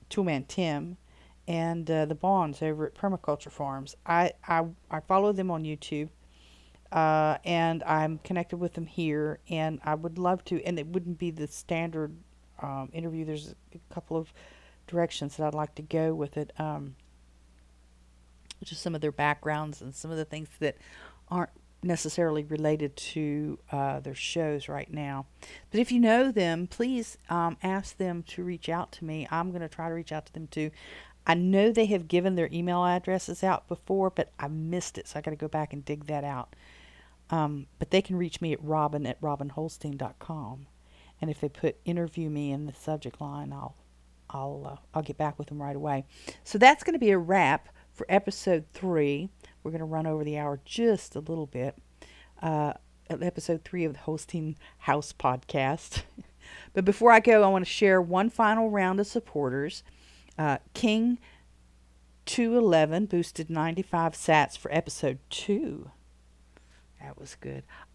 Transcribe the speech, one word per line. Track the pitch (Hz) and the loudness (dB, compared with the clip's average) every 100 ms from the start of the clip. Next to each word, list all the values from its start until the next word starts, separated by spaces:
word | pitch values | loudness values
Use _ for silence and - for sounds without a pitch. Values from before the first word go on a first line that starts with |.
| - | -6
Toolman | - 180 143 135 | -2 0 -2 -4
Tim | - 170 143 170 180 _ - - - - | -2 -2 -2 -6 -12 _ -20 -20 -16 -6
and, | 170 165 165 160 | -2 -2 -2 -2
uh, | 160 | 0
the | 156 | 0
Bonds | 156 185 196 156 139 | 0 2 2 2 -2
over | 156 156 151 | -4 -2 -4
at | |
Permaculture | - 196 185 - 147 143 | -2 -2 -2 -2 -4 -6
Farms. | - 139 135 139 - | -8 -6 -6 -10 -12
I, | - 170 175 - - | 0 4 4 0 -2
I, | 165 165 170 _ | 0 0 -8 _
I | 156 | -8
follow | - 190 208 | 2 4 4
them | 190 185 | 2 -2
on | 165 | -2
YouTube, | 156 151 - 151 156 - - - - - - - _ | -4 -8 -6 -6 -6 -10 -20 -20 -20 -20 -20 -20 _
uh, | 165 156 156 151 147 | 2 4 4 4 0
and | - 170 165 165 | 0 2 2 0
I'm | - 156 156 160 | 0 2 2 -2
connected | - 180 170 175 | -4 -4 -2 -4
with | 175 | -4
them | - 165 | -4 -8
here, | - 160 151 151 156 - | -4 0 0 0 -4 -6
and | 165 156 151 | -2 -2 -4
I | 151 | -4
would | 156 170 170 | -4 -4 -2
love | 180 185 - | 0 0 -2
to, | 170 | -4
and | 175 170 | -2 -4
it | 151 | -4
wouldn't | 180 175 170 | -4 -4 -6
be | 175 | -6
the | 160 151 | -4 -8
standard, | - - 165 165 160 151 165 - _ _ - | -10 -4 -2 -2 -4 -6 -8 -20 _ _ -12
um, | 139 139 135 | -8 -8 -8
interview. | 160 165 160 | -8 -6 -6
There's | 156 151 151 - _ | -6 -6 -10 -18 _
a | 170 - | -20 -14
couple | 170 - 165 | -14 -6 -6
of | 165 - - - - _ - | -6 -14 -20 -20 -20 _ -6
directions | 175 170 - 143 - | 0 0 -2 -8 -2
that | 151 | -2
I'd | |
like | 151 151 - | -2 -6 -8
to | |
go | 151 160 160 | -4 0 0
with | 160 143 151 | 0 -4 -4
it, | 147 - | -8 -6
um, | 156 147 139 135 _ _ _ _ _ _ _ _ _ _ _ _ _ _ - - | -6 -6 -10 -14 _ _ _ _ _ _ _ _ _ _ _ _ _ _ -20 -18
just | - 160 | -14 -8
some | 175 | -6
of | 160 | -2
their | 151 | -2
backgrounds | 143 147 147 156 151 151 143 | 0 0 0 -2 -2 -4 -8
and | 131 | -14
some | 139 160 | -12 -8
of | 160 | -6
the | |
things | 151 156 156 - | -6 -8 -12 -4
that | 147 - - - - - - | -4 -4 -14 -20 -20 -20 -6
aren't | 175 170 - _ _ | -4 -4 -8 _ _
necessarily | 180 170 151 - 165 151 | -2 -2 -2 0 0 0
related | 147 156 151 151 143 | -4 -2 0 0 -2
to, | - - 160 151 147 151 147 - | -6 -8 -4 -2 -2 -4 -6 -6
uh, | 143 139 139 | -4 -2 -4
their | 139 | -8
shows | 135 - 165 156 147 139 | -8 -6 -2 -2 -2 -6
right | 143 - | -8 -8
now. | 151 143 139 135 - - - - | -8 -6 -8 -10 -16 -20 -20 -4
But | 208 | 0
if | 240 | 2
you | 247 | 6
know | 233 233 269 | 8 8 6
them, | 214 170 165 180 | 4 2 0 -4
please, | - 240 254 220 - - | -2 -2 -2 -4 -12 -4
um, | 170 170 151 | 0 0 -2
ask | 185 190 196 - | -2 -2 -4 -6
them | 185 175 - | -4 -4 -8
to | - | -8
reach | 180 170 - | -6 -6 -4
out | 170 - | -4 -4
to | - | -10
me. | 160 156 127 | -8 -8 -4
I'm | 165 180 | -4 -2
gonna | 175 160 | -6 -8
try | - 165 | -6 -6
to | |
reach | 165 165 | -6 -6
out | 156 - | -10 -10
to | |
them | 165 156 | -14 -8
too. | 156 156 - - - - - - | -4 -4 -6 -18 -20 -20 -4 2
I | |
know | 170 180 196 214 | 4 4 6 6
they | 226 214 | 6 4
have | 196 160 | 2 2
given | 175 185 180 | 2 2 2
their | 165 | 0
email | 165 175 175 | -2 0 2
addresses | 180 180 185 185 - 175 | 2 2 0 -2 -2 0
out | 190 180 - | 2 2 -2
before, | 175 - 196 190 | -10 -2 0 2
but | 180 156 - | 0 -4 -6
I | 147 | -8
missed | 156 160 175 - - | -6 -4 -4 -6 -10
it, | - | -10
so | 151 | -8
I | |
gotta | 156 151 | -8 -6
go | 156 | -4
back | 156 151 | -2 -4
and | 143 | -6
dig | 139 147 | -8 -8
that | 147 147 | -4 -4
out. | 143 131 - - - - - - - _ - | -4 -6 -10 -16 -20 -20 -20 -20 -20 _ -2
Um, | 165 147 147 139 - | 2 2 -2 -10 -10
but | 170 | 2
they | 190 | 2
can | 190 | 2
reach | 185 170 - | -2 -4 -4
me | 165 | -4
at | 147 | -2
robin | 151 156 151 147 | 0 0 2 0
at | 127 - | -4 -4
robinholstein | 151 143 143 147 160 - 151 139 | -4 -4 -6 -6 -8 -8 -10 -6
dot | 131 - | -8 -10
com. | - 160 113 131 139 _ _ - - _ | -10 -10 -10 -12 -16 _ _ -20 -20 _
And | 156 | -6
if | 147 | -4
they | 147 | -6
put | - 156 - | -2 -2 -2
"interview | - 170 165 170 160 | -4 -2 -2 -4 -4
me" | 147 143 | -2 -4
in | 139 151 | -4 -6
the | |
subject | - - 156 135 - | -8 -6 -6 -6 -10
line, | 147 143 139 | -10 -8 -10
I'll, | 139 123 - - _ _ _ - | -10 -12 -16 -20 _ _ _ -14
I'll, | 139 139 143 139 | -8 -8 -8 -12
uh, | 139 - | -14 -6
I'll | 156 | -6
get | 151 143 | -4 -2
back | 151 147 | -2 -4
with | 147 | -10
them | 147 | -8
right | 143 139 | -6 -4
away. | 151 135 135 - - - | -2 -2 -4 -14 -18 -16
So | - - | -6 8
that's | 254 302 | 8 8
gonna | - 320 | 2 2
be | 220 | 4
a | 190 | 4
wrap | 165 190 143 156 - - - | 4 4 4 2 -2 -20 -20
for | - - | -12 2
episode | 196 202 - 190 165 156 | 2 2 -2 2 2 0
three. | - 190 160 143 143 190 - - - | -6 0 2 2 0 -4 -12 -20 -12
We're | 151 | -8
gonna | 160 | -6
run | 160 160 160 | -4 -2 -2
over | 156 | -2
the | 151 147 | -2 -2
hour | 147 143 | -4 -6
just | - - 233 196 - | -6 2 4 4 0
a | 156 | -10
little | 151 165 147 | -6 -6 -6
bit. | 127 135 - - _ - - - - | -4 -6 -6 -18 _ -20 -20 -20 -6
Uh, | 165 156 147 - - - - | -2 0 0 -4 -14 -20 -10
episode | 156 175 175 - 165 | -4 -4 -4 -2 -4
three | - 180 | -4 -4
of | 160 | -4
the | 139 | -4
Holstein | - 156 - 170 156 151 - - | -6 -6 -6 -6 -6 -8 -16 -6
House | - 143 - | 0 0 0
Podcast. | - 135 127 - 143 131 160 - - - | 0 0 0 -2 0 2 0 -4 -8 -8
<laughs> | - - - - - - | -16 -20 -20 -20 -20 -4
But | - | 2
before | 190 202 233 | 2 6 10
I | 220 | 10
go, | 233 220 | 10 8
I | 196 | 8
wanna | 190 | 6
share | 180 - 202 185 | 0 4 6 6
one | 170 185 226 | 6 2 2
final | - 214 220 226 | 4 4 4 2
round | 208 185 196 | 2 2 2
of | 208 | 0
supporters. | 240 - 147 135 135 151 - - - - - - - | -2 -4 -2 0 -2 -4 -8 -16 -20 -20 -20 -14 -4
Uh, | 151 135 - | 0 0 -4
King | - 226 220 233 240 - - - - - - - _ _ _ - | 0 2 4 2 0 -6 -20 -20 -20 -20 -20 -20 _ _ _ -4
two | - 226 240 | 0 4 6
eleven | 220 160 156 170 208 | 6 6 6 2 2
boosted | 175 170 - 160 | 0 0 -4 -4
ninety-five | 160 160 165 - 170 165 | -2 0 -2 -2 0 0
sats | - - 156 139 - | 0 4 6 6 -2
for | - | -2
episode | 156 - - 143 135 - | -2 -2 -2 -2 -2 -8
two. | - - 208 320 - 139 - _ - _ _ _ - - - _ - | -8 -2 0 0 -8 -14 -20 _ -20 _ _ _ -20 -20 -20 _ -20
That | 139 135 | -18 -16
was | - - | -16 -14
good. | 135 135 - - - | -12 -12 -12 -20 -20